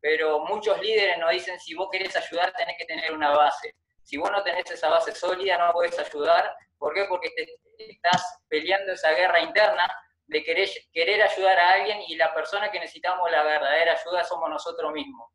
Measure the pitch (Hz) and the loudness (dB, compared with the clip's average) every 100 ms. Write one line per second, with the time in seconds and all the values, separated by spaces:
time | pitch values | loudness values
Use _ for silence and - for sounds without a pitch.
0 | 151 156 156 151 160 208 214 196 202 220 | 0 0 2 0 -2 -4 0 0 2 2
1 | 196 170 165 180 180 180 - 160 190 185 | 2 2 0 0 -2 -10 -12 -8 -6 -4
2 | 185 180 165 165 180 180 170 170 165 160 | -4 -4 -4 -2 -2 -2 -6 -6 -10 -8
3 | 160 156 147 147 147 - 156 - _ _ | -6 -2 2 4 4 2 -10 -16 _ _
4 | - 143 180 202 190 180 175 165 156 165 | -12 -6 -2 -2 -2 -4 -6 -2 2 2
5 | 165 - 175 180 196 175 175 170 170 170 | 2 -4 -4 -2 0 2 2 2 0 -2
6 | 151 151 147 170 196 - _ _ 147 165 | -6 -2 2 4 2 -6 _ _ -4 -2
7 | 196 180 165 - 156 - _ _ 440 - | -2 -2 -6 -8 -10 -12 _ _ -20 -4
8 | 170 185 - - _ 156 160 196 196 175 | 2 2 0 -14 _ -4 0 -2 -2 -2
9 | 160 165 180 170 160 202 214 160 180 - | 0 2 4 2 2 2 4 4 -2 -2
10 | _ _ _ 151 156 165 190 - _ 165 | _ _ _ -4 -2 0 0 -4 _ -2
11 | 170 208 208 - 190 185 175 190 196 208 | 0 4 4 4 4 6 6 4 2 -4
12 | 170 160 160 160 156 202 208 175 165 160 | -8 0 0 0 -4 -4 -4 -6 -10 -6
13 | 175 180 175 160 151 151 139 151 170 156 | -4 -2 0 2 2 2 2 4 4 2
14 | 170 175 170 175 165 151 170 165 156 151 | -2 -2 -2 -2 -4 -4 -8 -6 -6 -6
15 | 143 127 117 | -10 -14 -20